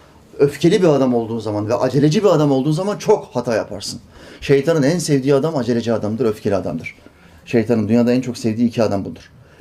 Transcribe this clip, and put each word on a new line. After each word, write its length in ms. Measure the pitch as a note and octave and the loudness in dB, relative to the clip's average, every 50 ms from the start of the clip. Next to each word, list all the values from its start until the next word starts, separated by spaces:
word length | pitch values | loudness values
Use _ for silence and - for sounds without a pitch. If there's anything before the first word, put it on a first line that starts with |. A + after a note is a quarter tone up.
| - - _ _ _ _ - - | -20 -20 _ _ _ _ -2 0
Öfkeli 420 | C#3+ C#3 - - - E3 F#3+ A3 | 0 0 2 2 2 2 4 4
bir 60 | F#3 E3 | 4 4
adam 260 | D3 C3+ C3 B2+ B2 | 4 4 2 2 2
olduğun 260 | A#2 A2+ G#2+ A#2 A#2 | 0 -2 -2 -6 -6
zaman 300 | G#2 A2 G#2 G#2 G#2 G#2+ | -6 -4 -4 -4 -2 -2
ve 40 | A2+ | -2
aceleci 500 | - A#2+ C3 A#2+ B2+ C3+ D#3 D#3 G#3+ G3 | 0 0 0 2 2 2 2 2 2 2
bir 60 | G3+ | 4
adam 220 | F3 D3 D3+ C#3+ | 4 4 2 2
olduğun 200 | C3+ C3 C3 D#3 | 2 0 0 0
zaman 260 | D#3 E3 F#3+ G#3 G3+ D3+ | -2 -2 -2 -4 -6 -4
çok 280 | - D#3+ G#3 - - | 0 0 0 0 0
hata 300 | - - B2 A#2+ B2+ A2+ | -4 -8 -6 -4 -2 -2
yaparsın. 440 | G2+ F2+ - G2+ G2 - - G2 G2+ - - - - - - - - | -2 -4 -4 -8 -12 -12 -12 -12 -14 -16 -20 -20 -20 -20 -20 -20 -8
Şeytanın 420 | - - C#3 C#3 C#3 E3+ E3 D#3+ C3 | 0 2 2 2 2 2 0 2 2
en 140 | C3+ F3 F3+ | 2 0 0
sevdiği 380 | D3+ - D3 C3+ B2+ C#3 C#3+ | 0 0 0 0 2 2 2
adam 220 | C3+ C3+ D#3+ D#3+ C#3 | 2 2 0 -2 -2
aceleci 360 | A#2 A#2 A#2+ A#2 G2+ A#2 A2+ | -2 -2 -2 -2 0 0 -2
adamdır, 320 | G#2 G#2 G#2 A2 A2+ C3 | -2 -2 -4 -4 -2 -2
öfkeli 300 | A2 G#2+ - - G#2+ G2 | -2 -2 -2 -2 -2 -2
adamdır. 400 | F#2 F2+ F#2 - - - - - - - - _ _ - - - - - | -2 -2 -4 -6 -8 -10 -12 -16 -20 -20 -20 _ _ -20 -20 -20 -20 -8
Şeytanın 420 | - - A#2 G#2+ A2 A#2+ A2 G#2+ G2+ | -2 0 0 2 2 0 0 0 2
dünyada 260 | A2+ A#2+ A#2+ A#2+ A#2+ | 2 2 2 2 2
en 80 | B2+ | 0
çok 160 | C3 B2 A#2+ - | -2 -4 -6 -6
sevdiği 300 | - A2+ A2 A2+ B2 A2+ | -4 -4 -2 0 0 0
iki 160 | - B2 A2 | 0 0 -2
adam 220 | G2+ G2+ G2 F2+ | 0 -2 -4 -6
budur. 260 | F2+ E2 - - - _ - - - - - | -8 -12 -16 -18 -20 _ -20 -20 -20 -20 -10